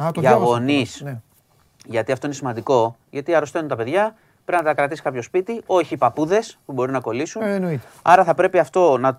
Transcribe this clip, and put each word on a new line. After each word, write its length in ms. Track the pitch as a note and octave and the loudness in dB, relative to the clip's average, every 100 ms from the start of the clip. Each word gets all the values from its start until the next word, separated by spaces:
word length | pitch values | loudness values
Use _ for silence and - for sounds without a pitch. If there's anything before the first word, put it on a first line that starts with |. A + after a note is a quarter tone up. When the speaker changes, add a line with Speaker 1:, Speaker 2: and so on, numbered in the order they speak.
Speaker 1:
Α, 80 | D#3+ | -4
το 80 | E3 | 0
Speaker 2:
για 100 | C3 | 2
Speaker 1:
διάβασα 200 | B2 A#2+ | 4 4
Speaker 2:
γονείς. 400 | A#2 B2+ C#3+ A#2 | 2 0 0 -2
Speaker 1:
αυτό, 100 | - | -8
ναι. 160 | C#3+ B2 - _ _ _ _ _ - | -12 -12 -16 _ _ _ _ _ -6
Speaker 2:
Γιατί 260 | A2+ A2 | -4 -2
αυτό 140 | C3 D3 | -4 -4
είναι 80 | |
σημαντικό, 600 | C#3 C3+ A#2 A2 B2+ A2+ - _ | -6 -8 -6 0 2 2 -2 _
γιατί 240 | C3+ C#3+ | -10 0
αρρωσταίνουν 340 | D#3+ C#3+ E3+ D3+ | 0 0 -6 -6
τα 80 | A#2 | -6
παιδιά, 380 | A2+ F3+ A3 - _ _ | -2 0 -2 -4 _ _
πρέπει 180 | - E3+ | -4 -2
να 60 | D#3 | 0
τα 60 | |
κρατήσει 280 | D3 C#3+ D3+ | 0 -2 -2
κάποιο 200 | D3+ B2+ | -6 -6
σπίτι, 400 | A#2 F3+ F#3+ A3+ - | -4 -4 -4 -8 -2
όχι 280 | F#3 D#3+ | 0 0
οι 20 | D3 | 0
παππούδες 600 | A#2+ D3 D#3 F#3+ - - - | 0 0 0 0 -2 -14 -10
που 60 | |
μπορεί 200 | C3 B2+ | -4 -2
να 80 | C3+ | -2
κολλήσουν. 420 | A#2 A2+ D#3+ - | -4 -6 -6 -4
Speaker 1:
Ε, 120 | G#3+ | -4
εννοείται. 320 | G3+ F3+ C#3+ - - | -2 -2 -6 -10 -4
Speaker 2:
Άρα 220 | - F3+ | 4 6
θα 100 | F3 | 6
πρέπει 240 | D#3 F#3 F3+ | 2 2 2
αυτό 400 | D#3+ F#3 E3+ B2+ | 2 4 4 4
να, 200 | C3 | 2